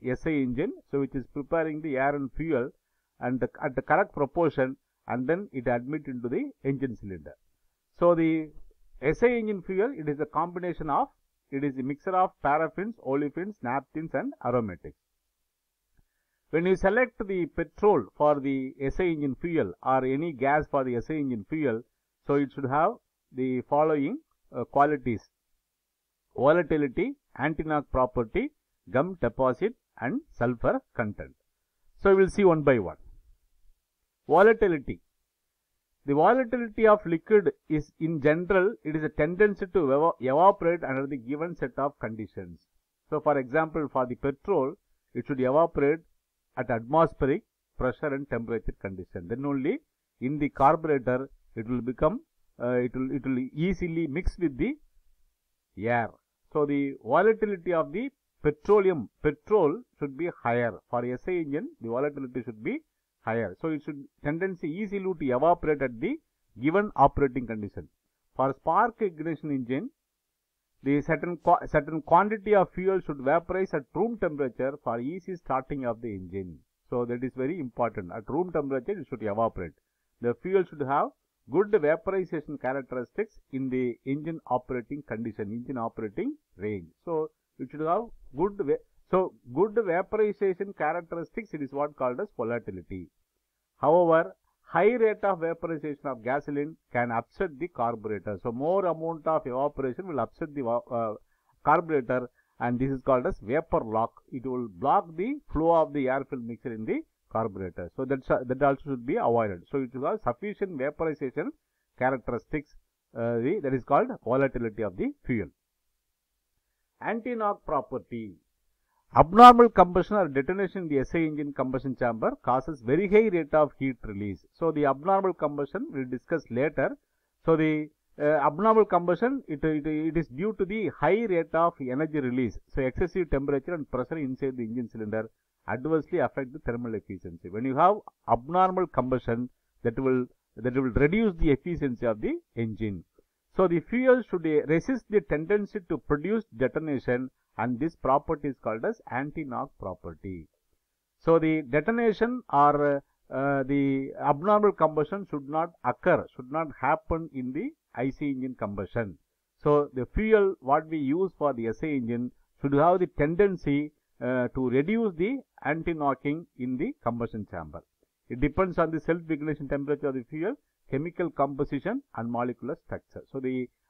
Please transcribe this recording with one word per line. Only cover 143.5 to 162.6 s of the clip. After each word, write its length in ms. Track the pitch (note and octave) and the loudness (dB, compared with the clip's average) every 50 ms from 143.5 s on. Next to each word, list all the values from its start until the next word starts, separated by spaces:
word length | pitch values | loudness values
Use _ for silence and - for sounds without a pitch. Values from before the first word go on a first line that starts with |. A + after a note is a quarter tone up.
| - | 0
So 120 | - F#3+ F3+ | 2 2 4
the 120 | E3+ E3 | 2 0
fuel 420 | - - A#3 B3 B3+ C4 B3 B3+ - - | 0 -2 -2 2 4 6 6 4 2 -2
should, 160 | - F3 D#3+ | -4 -2 0
uh, 220 | D#3+ D3+ D3 - | 2 2 2 4
resist 380 | C#3+ D#3 E3 - - C4 A3+ - - | 2 2 0 0 0 -4 -4 -2 0
the 120 | G#3 G3+ | 0 0
tendency 580 | D#3+ - D#3 D3 D#3+ D#3+ G#3 G#3 G3+ - - G#3 F3 - | 2 0 -2 -2 0 0 0 0 0 -4 -8 -8 -6 -4
to 80 | E3 | -6
produce 480 | C3+ - - D3+ D3 D3+ F#3 G#3+ A3+ G#3 _ - | -4 -2 -2 -2 -2 0 -2 -2 -2 -4 _ -4
detonation 760 | A2+ C3 B2 - E3 D#3+ D#3 C#3+ A#2+ - - B2 B2 C3 C3 - _ _ _ _ - | -2 -2 -2 -2 -4 -4 -4 -4 -4 -2 0 -2 -2 -2 -6 -12 _ _ _ _ -4
and 220 | A2 B2 B2 A2+ | -4 -2 -2 -2
this 160 | C#3+ E3 - | -4 -4 -4
property 520 | _ - C3 C3 C#3+ - - D#3+ D3 - C#3+ | _ 0 2 2 2 2 -2 -4 -4 -4 -6
is 80 | B2+ - | -6 -6
called 220 | - A#2+ A2 A2+ B2+ | -6 -6 -4 -2 -4
as 160 | G3+ A3+ - _ - | -4 -6 -6 _ -8
anti-knock 600 | A2+ B2 C#3 D3+ - E3 D3+ C3+ A#2+ A2+ C3 C#3 _ - | -6 -6 -6 -6 -8 -10 -10 -8 -8 -8 -8 -10 _ -10
property. 680 | G2+ F#2+ F2+ - - F2 D#2+ D2+ - G2 F#2+ E2+ D2+ - _ _ _ _ _ _ _ _ _ _ _ _ _ _ | -10 -10 -10 -10 -12 -14 -14 -12 -12 -12 -12 -12 -14 -18 _ _ _ _ _ _ _ _ _ _ _ _ _ _
So 200 | - D#3 E3 E3 | 2 4 4 4
the 240 | D#3 D#3+ D#3+ D#3 | 4 2 0 0
detonation 800 | D#3 A#2+ B2+ D3+ D3+ A#3 A3+ A#3 A#3 A3 F#3+ - A3 A#3+ B3+ B3 - - | -2 0 0 0 0 0 0 2 2 2 2 2 0 -2 -2 -4 -6 0
or, 500 | - C#3+ C#3+ D3 D3 D3 D3 C#3+ C#3+ C#3 - _ _ _ _ - | 4 6 6 6 6 4 4 2 2 0 -4 _ _ _ _ -8
uh, 340 | C3+ C3 C3+ C#3 C#3 C#3 C3+ | -6 -2 0 0 0 0 0
the 480 | C3 C#3+ C#3+ C#3 C#3 C3+ C3+ C3+ C#3 - - | 0 0 2 2 2 0 -2 -4 -6 -8 -2
abnormal 520 | C3+ C#3+ D3 C#3 E3+ G3+ G#3 G#3+ G#3 G3+ | 0 0 0 0 2 2 4 4 4 2
combustion 540 | G3 - D#3+ D#3 D3+ D#3 D3 - G3 G3+ G3 - | 4 4 2 2 2 0 -2 -2 -4 -8 -8 -8
should 180 | - D3 C#3 C3 | -8 -8 -6 -4
not 220 | D3+ D#3+ E3 F3 E3+ _ - | -4 -4 -4 -4 -6 _ -4
occur, 420 | B2+ B2 - - F#3 E3 A#2 F#2+ - _ | -4 -4 0 2 2 2 2 0 -4 _
should 160 | - B2+ B2 | -18 -12 -8
not 160 | C#3+ D#3+ E3 D3 B2+ - | -6 -6 -6 -6 -6 -2
happen 480 | B2+ C3+ D#3 D#3 - - E3+ D#3+ E3 D3+ | 0 0 0 0 -2 -4 -4 -4 -6 -8
in 200 | - C3+ B2+ B2+ | -8 -8 -6 -6
the 180 | C3 D3+ A3+ D4 D#4+ _ _ _ - | -6 -6 -6 -8 -10 _ _ _ -6
I 160 | - B2+ C#3 | -4 -4 -4
C 200 | B2+ - D#3 C#3+ | -4 -4 -4 -4
engine 240 | C#3 B2+ B2+ C3 B2 | -4 -4 -6 -8 -8
combustion. 640 | - A2+ G2+ G2+ G#2 G2 - - A#2+ A2+ G2 D#2+ - _ _ _ _ _ _ _ _ | -6 -8 -6 -6 -6 -8 -6 -4 -4 -4 -6 -8 -14 _ _ _ _ _ _ _ _
So 300 | - D3+ D3 D3 D3 C#3+ B2+ | 0 2 2 2 2 0 -4
the 120 | B2+ A#2+ - - | -6 -6 -4 -4
fuel 400 | F#3 G#3+ A3 A3 G#3 G3+ G3 G3 - | -2 2 4 6 6 6 4 0 -2
what 260 | - B2+ C#3 D#3+ D#3 D#3+ | 0 0 2 2 0 -2
we 100 | D#3+ D#3 | -4 -2
use 340 | C#3+ C3 D3 F3 F#3+ F#3 - - | 0 0 0 0 0 -2 -2 -2
for 140 | D3+ C#3+ | -2 -2
the 160 | C3 A#2 A2+ A2+ | 0 -2 -4 -4
S 120 | A2 - | -4 -4
I 40 | - | -4
engine 440 | D#3 D3 C3+ A#2+ A2+ A#2+ A#2 B2 B2 - _ _ _ _ _ | -2 -2 -2 -2 -2 -4 -4 -4 -6 -10 _ _ _ _ _